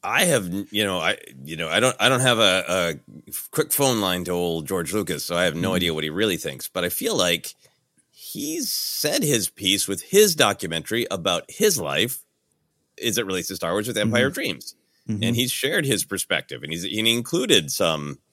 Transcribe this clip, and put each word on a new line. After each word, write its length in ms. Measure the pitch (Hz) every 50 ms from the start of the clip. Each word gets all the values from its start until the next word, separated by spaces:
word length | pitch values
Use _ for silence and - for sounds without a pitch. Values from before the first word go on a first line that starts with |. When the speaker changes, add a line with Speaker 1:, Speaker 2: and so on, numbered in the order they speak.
| -
Speaker 1:
I 200 | 95 110 135 -
have, 200 | 180 156 123 98 90
n-, 200 | 85 98 98 -
you 120 | - 104 107
know, 160 | 101 95 90
I, 180 | 78 85 104 - - 50 - 67 67
you 120 | 73 82 80
know, 100 | 82 80
I 100 | 80 98
don't, 160 | 117 127 120 -
I 100 | 101 120
don't 100 | 131 123
have 180 | 127 127 120 110
a, 240 | 113 98 92 95 90 -
a 260 | 90 92 87 85 80 67 _ - 50 - - -
f-, 220 | - - - -
quick 220 | - - 151 - -
phone 280 | - 143 135 123 110
line 220 | 101 95 90 90 90
to 60 | 85
old 360 | 90 87 87 87 82 82 78 69
George 260 | 98 92 85 73 92
Lucas, 320 | 107 101 80 87 76 -
so 100 | - 87
I 100 | 87 90
have 100 | 90 76
no 160 | 82 87 92
Speaker 2:
Mm. 40 | 92
Speaker 1:
idea 180 | 90 87 87 80
what 100 | 78 78
he 60 | 78
really 280 | 76 90 107 110 92 85
thinks. 300 | - 80 69 65 - -
But 160 | _ 92 87
I 60 | 87
feel 260 | - - - - 226 151
like 360 | 90 87 87 85 - - - _ _ - _ _ _ _ _ _ _ _
he's 600 | _ - - - - - 143 302 320 349 269 202
said 520 | - - - - - - - - - 320 240
his 260 | 147 143 113 92 -
piece 380 | _ - 104 95 98 98 - -
with 140 | 98 92
his 340 | - - - 202 214 208 170
documentary 720 | 151 139 107 101 - - 87 80 82 80 - 107 117 120 -
about 340 | - 92 82 95 90 85 - -
his 300 | - - 208 220 180 135
life 440 | 87 73 71 76 98 123 127 - - _ _ _ _ _ _ _ _ _ _ _ _ _ _ - -
as 140 | 120 101 107
it 80 | 117
relates 220 | 95 95 92 85 -
to 60 | 98
Star 160 | - - 82
Wars 160 | 87 104 107 117
with 100 | 117 104
Empire 300 | 104 113 110 120 123 135
of 60 | 170
Speaker 2:
Mm-hmm. 80 | -
Speaker 1:
Dreams. 340 | - - 87 69 - - - _ _ _ _ _ _ -
Speaker 2:
Mm-hmm. 140 | 110 101 92
Speaker 1:
And 120 | 113 120
he's 160 | 120 127 120
shared 340 | - - - 135 170 208 160
his 180 | 135 120 95 -
perspective, 580 | - 104 95 - _ 95 76 65 _ 69 62 64
and 80 | 73
he's, 120 | 80 85 85
and 80 | 98 - 107 110 113
he 60 | 117
included 580 | 120 120 - - 170 226 226 160 104 82 71
some 480 | - - 101 85 80 76 73 73 69 - _ _